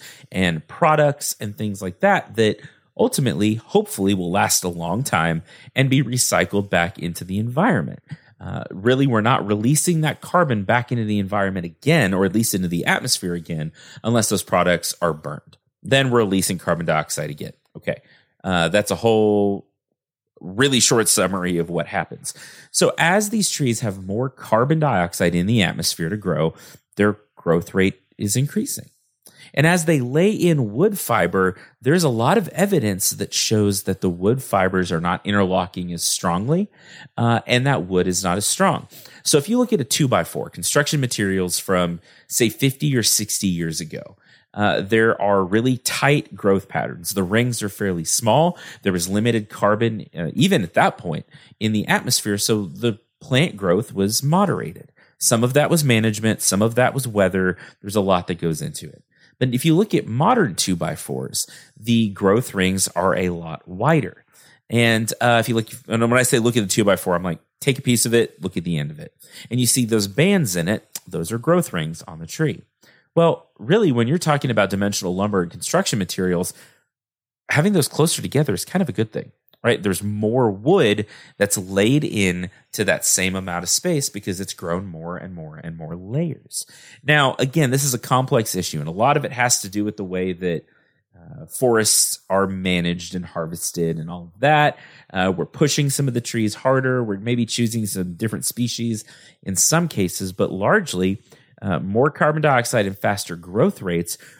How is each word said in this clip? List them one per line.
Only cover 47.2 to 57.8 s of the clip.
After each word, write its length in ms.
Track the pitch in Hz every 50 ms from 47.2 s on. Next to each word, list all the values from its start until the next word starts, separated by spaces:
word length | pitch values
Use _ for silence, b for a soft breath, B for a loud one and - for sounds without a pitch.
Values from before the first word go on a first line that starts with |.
| 95
rings 400 | 87 104 113 123 127 117 - 110
are 60 | 98
fairly 360 | - - 104 98 90 85 80
small. 540 | - - - 113 107 113 143 165 180 175 B B B B B B
There 100 | 101 92
was 160 | 90 85 92
limited 420 | 98 104 113 120 117 113 104 -
carbon, 560 | - - 110 101 107 107 117 117 113 101 - - -
uh, 140 | 76 85 76 -
even 280 | - 151 196 196 139 95
at 120 | 82 -
that 240 | - 135 85 - -
point, 280 | - 90 78 78 - B B B B B B -
in 120 | 107 110 107
the 140 | 104 -
atmosphere, 520 | - 180 - - - 123 - - 107 101 101
so 260 | - - 113 107 101
the 340 | 82 73 95 117 120 104 - _ _ _ _
plant 360 | - - 127 127 165 - -
growth 360 | 98 101 90 87 101 - - -
was 300 | 95 98 101 113 - 135
moderated. 680 | 143 165 190 208 175 113 87 57 - - - - - _ b b b b b
Some 260 | - - 123 113 120
of 100 | 123 127
that 160 | 147 147 -
was 140 | 170 165 147
management, 560 | 135 117 110 110 113 104 107 110 110 - -
some 220 | - - 95 98 107
of 120 | 113 117
that 200 | 120 127 - -
was 120 | 139 127
weather. 500 | 120 107 104 95 92 92 95 92 92 85 B B B B B